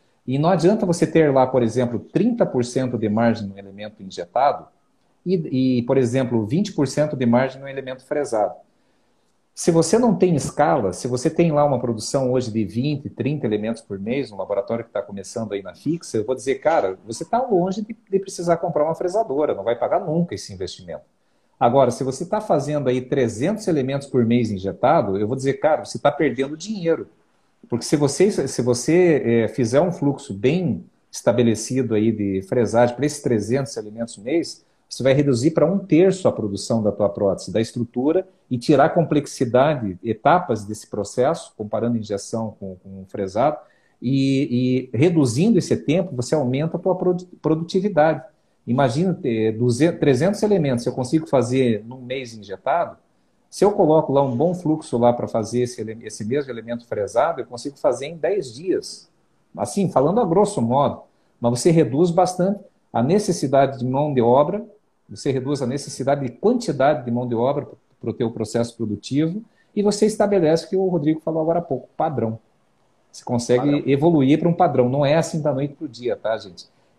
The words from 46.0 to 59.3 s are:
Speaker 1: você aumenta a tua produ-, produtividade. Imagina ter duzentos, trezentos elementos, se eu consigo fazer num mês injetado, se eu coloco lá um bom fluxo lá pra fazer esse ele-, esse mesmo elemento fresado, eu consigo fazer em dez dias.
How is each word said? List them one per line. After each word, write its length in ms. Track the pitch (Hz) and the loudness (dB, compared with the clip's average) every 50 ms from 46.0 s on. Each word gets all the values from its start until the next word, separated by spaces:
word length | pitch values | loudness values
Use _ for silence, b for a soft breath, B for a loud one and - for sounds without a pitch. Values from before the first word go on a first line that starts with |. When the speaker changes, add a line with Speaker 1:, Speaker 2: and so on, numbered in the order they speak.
| 180 175 147 | 0 -2 -4
Speaker 1:
você 200 | 123 120 - - | -6 -4 -2 0
aumenta 420 | 156 139 123 127 135 151 165 - 175 | 0 0 0 0 -2 -2 -4 -4 -4
a 20 | |
tua 160 | - 190 180 | -2 -2 -2
produ-, 320 | 180 185 180 180 175 - - - - | 0 2 0 0 0 -4 -12 -12 -4
produtividade. 840 | - 151 160 156 165 170 - 190 180 208 185 151 147 160 156 147 - - _ _ _ _ _ _ - | 0 0 0 0 -2 -2 -2 -2 -2 0 2 4 4 4 2 -2 -6 -14 _ _ _ _ _ _ -6
Imagina 480 | - 120 135 143 131 117 143 180 190 165 | -2 0 2 2 2 2 0 0 0 0
ter 380 | - - 139 117 110 110 110 | -2 -2 -2 0 2 0 0
duzentos, 480 | 107 110 120 123 120 117 147 175 165 - | 0 0 0 0 2 2 2 0 0 2
trezentos 420 | - 147 135 117 147 185 214 - | 2 2 4 4 2 0 0 0
elementos, 420 | - 208 208 190 156 139 127 117 - | 2 2 2 2 2 0 0 -2 -2
se 60 | 131 | -4
eu 40 | 120 | -4
consigo 340 | - 127 120 - 160 160 - | -4 -4 0 0 -2 0 2
fazer 560 | - 135 117 117 123 135 131 120 113 101 107 | 0 2 2 2 2 2 2 2 0 -2 -4
num 160 | 113 127 131 | -10 -16 -14
mês 340 | 127 120 131 135 131 117 113 | -10 -10 -10 -10 -10 -12 -14
injetado, 600 | 110 101 98 95 92 - 131 147 170 - - - - _ _ _ _ _ _ _ _ _ _ | -16 -14 -14 -12 -8 -2 -2 0 0 -2 -4 -8 -16 _ _ _ _ _ _ _ _ _ _
se 140 | - - 190 | -2 2 2
eu 80 | 202 | 2
coloco 400 | 208 - 190 151 156 160 151 - | 4 4 4 6 6 4 4 4
lá 100 | 135 139 | 4 2
um 140 | 139 135 123 | 2 2 2
bom 180 | 120 147 175 180 | 0 0 0 0
fluxo 440 | 180 - 151 156 156 - - - 120 | 0 0 -2 -2 -2 -2 -4 -2 2
lá 160 | 117 120 120 | 4 4 4
pra 140 | 120 - - | 2 -2 -4
fazer 340 | - 117 110 104 117 123 | -2 -4 -4 -2 -2 -2
esse 180 | 123 117 - - | -2 -2 -4 -8
ele-, 260 | 110 107 113 113 110 | -10 -10 -10 -12 -14
esse 180 | 107 - - 107 | -14 -12 -10 -6
mesmo 280 | 104 123 147 143 131 | -4 -4 -4 -4 -4
elemento 340 | 123 117 107 117 120 120 - | -8 -12 -10 -10 -10 -10 -8
fresado, 540 | - 117 107 101 95 - 117 139 160 170 135 | -8 -6 -4 -4 -2 0 0 0 0 0 -4
eu 60 | 117 | -8
consigo 320 | - 123 117 - 143 - _ | -10 -12 -12 -12 -12 -8 _
fazer 300 | - 151 123 120 135 147 | 0 0 0 0 -4 -10
em 100 | 170 165 | -8 -4
dez 360 | 143 160 196 208 156 131 110 | -2 -2 -2 -2 -4 -6 -10
dias. 560 | 123 165 190 156 98 - - - - - _ _ _ _ _ | -10 -4 -2 -2 -2 -2 -6 -14 -18 -20 _ _ _ _ _